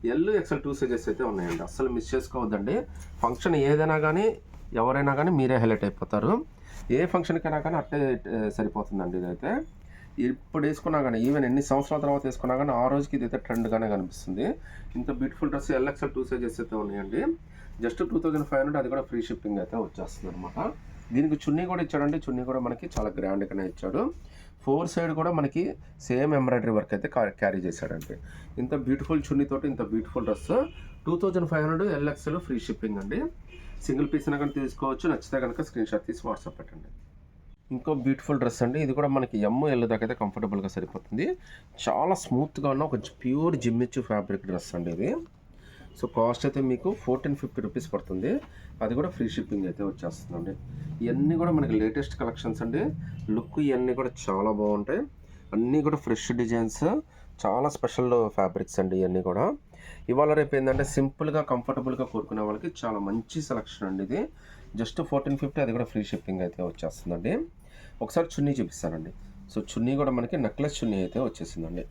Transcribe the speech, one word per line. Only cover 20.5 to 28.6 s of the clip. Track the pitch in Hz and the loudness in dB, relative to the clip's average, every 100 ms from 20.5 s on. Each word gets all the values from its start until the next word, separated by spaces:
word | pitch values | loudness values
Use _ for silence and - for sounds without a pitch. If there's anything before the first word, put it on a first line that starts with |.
| - 202 - - - - | -4 -4 -6 -14 -16 -2
దీనికి | 117 151 151 | 2 4 2
చున్నీ | - 151 180 | 2 0 2
కూడా | 180 160 | -2 0
ఇచ్చాడండి. | 147 143 156 147 | 2 2 0 -2
చున్నీ | 123 127 | -2 0
కూడా | 131 120 | 0 0
మనకి | 120 117 | -4 -4
చాలా | - 107 - | -2 -2 0
గ్రాండ్గానే | 95 98 98 98 92 | 0 0 0 -2 -4
ఇచ్చాడు. | - 95 147 262 339 - - - - | -4 -2 0 0 -4 -16 -18 -20 -8
ఫోర్ | - 143 170 | 0 2 2
సైడ్ | - 165 156 | 0 0 0
కూడా | 165 165 | 2 2
మనకి | 139 - 180 - - - | 2 0 -2 -4 -14 -18
సేమ్ | - 127 147 147 | 0 2 4 4
ఎంబ్రాయిడరీ | 127 123 113 107 | 4 4 4 2
వర్క్ | 98 104 | 2 -2
అయితే | - | 0
కా-, | - 104 - | 2 2 2
క్యారీ | 101 95 90 | 2 2 -2
చేశాడండి. | 82 - 82 - - - - - - | -4 -6 -6 -8 -12 -12 -14 -12 -6